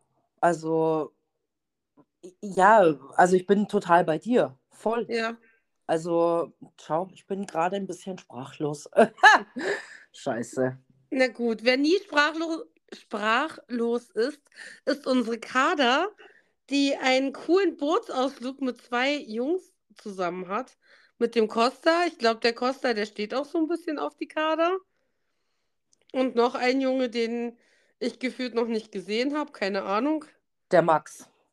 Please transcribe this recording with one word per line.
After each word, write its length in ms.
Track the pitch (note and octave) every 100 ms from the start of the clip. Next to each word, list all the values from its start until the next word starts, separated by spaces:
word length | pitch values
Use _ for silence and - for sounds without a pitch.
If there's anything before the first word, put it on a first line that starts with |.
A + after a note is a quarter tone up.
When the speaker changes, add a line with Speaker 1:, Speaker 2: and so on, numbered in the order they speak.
| _ _ _ _
Speaker 1:
also, 760 | E3+ D#3+ D#3+ D#3+ D#3+ D#3 C#3+ _ _ _ _ _ _ _ _ _ _ _ - -
ja, 520 | G#3 F#3 F#3 A3 F3 C#3 -
also 220 | - F3+ F#3
ich 100 | F3+
bin 220 | G3+ G#3
total 360 | G#3 F3 F3
bei 140 | D#3+ D#3
dir, 400 | G#3+ A#3+ C#3+ C3 _
voll. 360 | - G#3+ A#3 A3
Speaker 2:
Ja. 280 | A#3 A3+ A#3 _ _ _ _ -
Speaker 1:
Also, 640 | D#3+ E3+ E3+ E3+ E3+ D#3 - - _
schau, 280 | - D#3 F#3+
ich 140 | - -
bin 200 | G3 G3
gerade 300 | D#3+ F3 G3
ein 100 | F#3+
bisschen 320 | E3+ - F#3
sprachlos. 720 | - A#2+ C#3+ - D3+ D3+ -
<laughs> 1200 | - A3+ - G4+ F#4 G#3 - F4 G4+ - - -
Scheiße. 640 | - - A#2 A#2 - B2+ C3 _ _ -
Speaker 2:
Na 180 | C4+ B3+
gut, 340 | - A#3+ A3
wer 140 | A3 B3+
nie 200 | D4 F#4+
sprachlo-, 600 | - D4 D4 D#4+ E4 E4 - _ _
sprachlos 1160 | - - G#3+ G#3 A#3 D#4 - - A#3+ A#3 A#3+ -
ist, 300 | G#3 B3 D4 _ - - -
ist 220 | - C#4+ C4+
unsere 320 | C4 A3+ A#3
Kader, 720 | - B3+ C#4+ E4+ B3 C4+ G4 - - _ _ _ -
die 260 | C#4+ C#4 C4+
einen 360 | C4 C4 C4+
coolen 440 | - - F4+ F#4+ -
Bootsausflug 840 | D4 F#4 - C4 C4 C4 A#3+ C4+
mit 200 | C4 B3
zwei 320 | - A#3+ C4
Jungs 580 | D4 - G#3+ C4 F#4 - _ _ _
zusammen 520 | A3 F#3+ F3 F#3 F3
hat. 280 | G3+ B3+ _ _ _ _ -
Mit 160 | A#3
dem 140 | A#3 G#3+
Costa. 560 | A3 A#3 C4 D#4+ E4+ F4
Ich 120 | -
glaub, 220 | A#3 A3+
der 120 | A#3+
Costa, 380 | A#3 B3 C4 C4
der 140 | G#3+ G#3
steht 260 | - G#3
auch 120 | A#3+ C#4+
so 120 | F4
ein 100 | D#4
bisschen 300 | E4+ E4 D4
auf 180 | D4 -
die 120 | C#4+
Kader. 480 | - D#4 D#4 E4 F#4+ - _ _ _ _ _ _ _ _ _ _ _ _
Und 220 | C4 C4
noch 200 | A#3 A#3+
ein 260 | B3+ B3 C4+
Junge, 280 | C4 C4 B3+
den 480 | A3+ A3+ A#3+ A#3 A#3 _ _ _ -
ich 200 | B3 -
gefühlt 360 | B3+ - B3+
noch 120 | A3+ A#3
nicht 260 | A3+ A3
gesehen 440 | G3 F3 G#3+ C4 D4
hab, 160 | D4
keine 320 | - G3 G3+
Ahnung. 400 | F#3+ G3+ C#4 D#4 - _ _ _ -
Speaker 1:
Der 120 | F3
Max. 460 | E3 D#3 - - - _ _